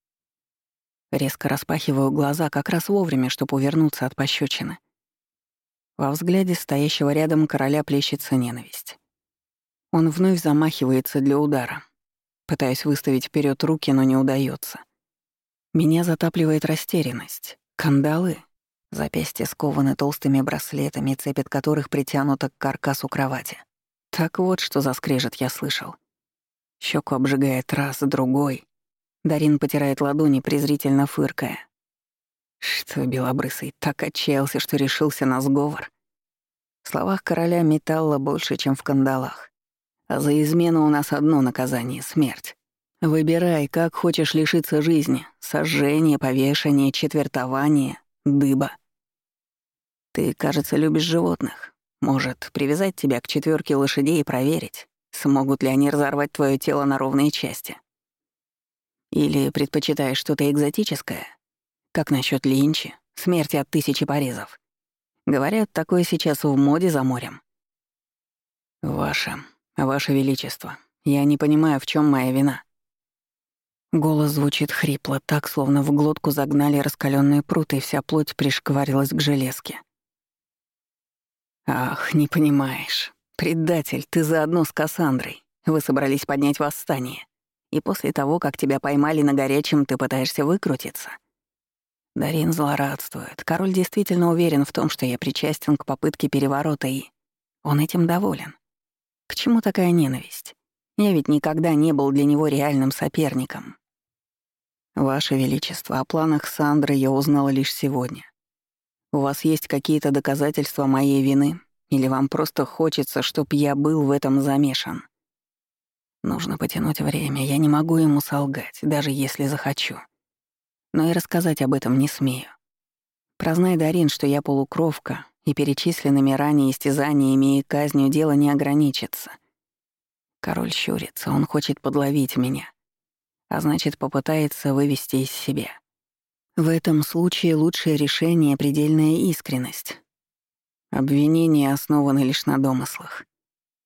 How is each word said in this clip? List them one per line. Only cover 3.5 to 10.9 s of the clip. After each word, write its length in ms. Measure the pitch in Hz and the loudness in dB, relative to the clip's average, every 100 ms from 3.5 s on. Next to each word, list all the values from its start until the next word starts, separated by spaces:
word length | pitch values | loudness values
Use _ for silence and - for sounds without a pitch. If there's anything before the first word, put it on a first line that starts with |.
увернуться 520 | 135 139 160 156 - 127 | 0 0 2 2 0 -6
от 100 | - | -2
пощёчины. 640 | 165 - 143 - - - _ _ _ _ _ _ _ _ _ _ _ - | -4 -2 -4 -4 -8 -10 _ _ _ _ _ _ _ _ _ _ _ -4
Во 140 | 135 | -2
взгляде 440 | 147 175 190 185 170 | -2 0 2 2 -2
стоящего 580 | - 143 147 - 143 | -2 0 0 0 0
рядом 340 | 151 156 156 156 | 2 2 2 2
короля 360 | 139 135 151 | 0 0 0
плещется 520 | - 143 - 139 - 131 | 0 0 0 -6 -2 0
ненависть. 640 | 120 120 - - - - _ _ _ _ _ _ _ _ - 170 | 0 -6 -14 -16 -16 -20 _ _ _ _ _ _ _ _ -4 2
Он 140 | 160 | 2
вновь 320 | 160 190 175 | 2 2 2
замахивается 800 | 156 147 156 - 131 | 2 2 2 0 2